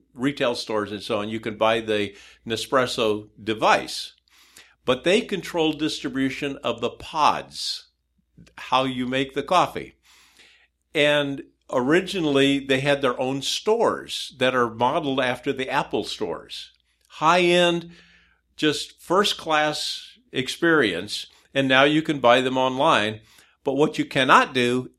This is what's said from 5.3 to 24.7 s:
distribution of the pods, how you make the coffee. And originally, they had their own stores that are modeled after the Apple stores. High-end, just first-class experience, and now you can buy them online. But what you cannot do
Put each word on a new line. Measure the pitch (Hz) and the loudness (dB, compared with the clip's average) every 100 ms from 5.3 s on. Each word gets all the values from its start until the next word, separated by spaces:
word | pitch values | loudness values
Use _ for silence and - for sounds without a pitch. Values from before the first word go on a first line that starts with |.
| 190 - 175 156 | -8 -6 -2 -2
distribution | 147 156 - 143 131 135 131 143 - | -2 -4 -6 -6 -4 -4 -4 -8 -6
of | 120 117 | -6 -4
the | 120 | -6
pods, | - - 160 135 80 67 - - - - _ _ _ _ _ - - | -6 -8 2 2 2 -4 -10 -8 -10 -14 _ _ _ _ _ -20 -20
how | - 131 | -2 0
you | 135 127 123 | 0 -4 -4
make | 131 135 | -2 -4
the | 143 | -6
coffee. | 143 180 147 - 67 _ _ _ _ _ - _ _ _ _ | 0 2 2 -2 -12 _ _ _ _ _ -20 _ _ _ _
And | 156 147 147 139 135 - _ - | 0 2 2 0 -6 -12 _ -6
originally, | 135 123 170 185 196 151 135 139 139 | -2 2 2 0 -2 0 4 4 2
they | 135 131 | 0 0
had | 143 139 | 0 0
their | 135 123 | 0 -2
own | 131 139 | -4 -4
stores | 135 - - 233 151 73 67 - - 127 | -6 -4 0 2 0 -2 -6 -12 -10 -2
that | 127 127 | 0 2
are | 117 | 0
modeled | 110 123 160 143 135 | 0 0 0 -2 -2
after | 127 120 143 | -2 -2 -4
the | 127 127 | -6 -2
Apple | 135 165 120 | -2 -2 -4
stores. | - - 95 78 - - - _ _ _ _ | -6 -6 -6 -8 -12 -16 -18 _ _ _ _
High-end, | - 156 180 175 175 175 170 170 - - _ _ _ _ - | -2 2 4 4 4 4 0 -6 -16 -20 _ _ _ _ -2
just | 156 147 - - | 0 0 -6 -12
first-class | - 180 - - 165 151 151 147 - - - - _ | 0 2 2 -2 0 2 2 -2 -6 -10 -14 -20 _
experience, | 135 127 - 170 156 110 85 107 - - _ _ | -6 -6 0 4 4 4 0 -6 -10 -12 _ _
and | 139 135 | -2 4
now | 131 | 6
you | 147 151 | 6 4
can | 156 147 | 0 4
buy | 120 127 | 6 6
them | 127 131 | 4 0
online. | 131 127 160 123 107 110 - _ _ _ | 0 2 2 2 0 -6 -14 _ _ _
But | 143 | -4
what | 135 156 156 | 0 0 0
you | |
cannot | 143 143 131 202 240 | -2 0 4 4 4
do | 131 120 | 0 0